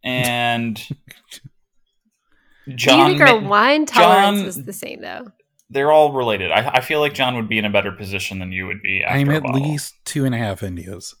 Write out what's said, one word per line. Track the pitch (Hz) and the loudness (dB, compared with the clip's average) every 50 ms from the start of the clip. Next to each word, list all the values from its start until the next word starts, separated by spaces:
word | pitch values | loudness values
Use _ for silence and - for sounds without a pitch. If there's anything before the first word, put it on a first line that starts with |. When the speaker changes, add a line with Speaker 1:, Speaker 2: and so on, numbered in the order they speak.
| _ | _
Speaker 1:
and | 127 127 127 123 123 120 120 120 120 117 117 117 117 110 | -6 -4 -2 -2 -2 -2 0 0 0 0 -2 -2 -6 -6
Speaker 2:
<laughs> | 104 - - 147 _ _ - - _ _ _ - - _ - _ _ _ _ _ _ _ _ _ _ _ _ _ _ _ _ _ _ _ _ _ _ _ - - | -8 -10 -14 -14 _ _ -20 -20 _ _ _ -20 -20 _ -20 _ _ _ _ _ _ _ _ _ _ _ _ _ _ _ _ _ _ _ _ _ _ _ -16 -8
Speaker 1:
John | - - - 277 | -4 2 4 6
Speaker 3:
Do | 311 - 359 370 | 6 6 4 4
you | - | 4
think | 311 269 | 4 4
our | 240 220 | 4 4
Speaker 1:
ma-, | 202 196 | 2 0
Speaker 3:
wine | 202 202 214 262 285 311 311 | 2 2 4 4 2 2 0
tolerance | 269 - 240 214 175 185 190 202 202 208 202 | 0 4 4 6 6 6 6 4 4 2 0
Speaker 1:
John, | 190 | -4
Speaker 3:
is | - 180 - 131 | -6 -8 -12 -14
the | - 196 | -14 -14
same, | - - - - - | -14 -14 -14 -14 -14
though? | - 90 92 - 254 214 _ _ _ _ _ _ _ _ | -14 -14 -14 -14 -16 -20 _ _ _ _ _ _ _ _
Speaker 1:
they're | 117 139 139 147 | -2 0 4 6
all | 151 156 151 147 139 | 6 6 6 6 2
related. | 135 127 117 107 95 95 85 | 0 0 0 0 -2 -2 2
I, | 80 104 113 143 - | 2 2 0 2 0
I | 131 | 0
feel | 123 - 156 151 | 0 0 -2 0
like | 147 147 143 | 0 -2 0
John | - 135 127 123 | -2 -2 -2 -2
would | 120 113 107 | -4 -4 -2
be | 113 | -2
in | 110 104 | -2 -2
a | 107 | 0
better | 101 101 95 101 | 0 0 0 -2
position | 92 - 107 95 98 95 - - 98 95 | -8 -8 -12 -8 -8 -8 -8 -8 -8 -10
than | 92 92 | -10 -8
you | 92 92 95 | -8 -8 -8
would | 92 95 104 | -8 -10 -8
be | - 98 95 95 - | -6 -4 -4 -4 -2
after | - 110 139 | -2 0 0
Speaker 2:
I'm | 143 139 | 0 0
Speaker 1:
a | 147 | 0
Speaker 2:
at | 156 139 | -2 -2
Speaker 1:
bottle. | 131 127 135 | -2 -4 -2
Speaker 2:
least | 139 151 151 147 - - _ _ _ | -2 -4 -6 -6 -8 -12 _ _ _
two | - - 151 135 | -8 -4 -2 -2
and | 135 123 | -2 -2
a | |
half | 113 117 104 95 - 104 | -2 -4 -6 -6 -6 -8
Indias. | 98 90 87 - 92 98 90 - - - _ | -10 -8 -10 -12 -14 -16 -16 -16 -20 -20 _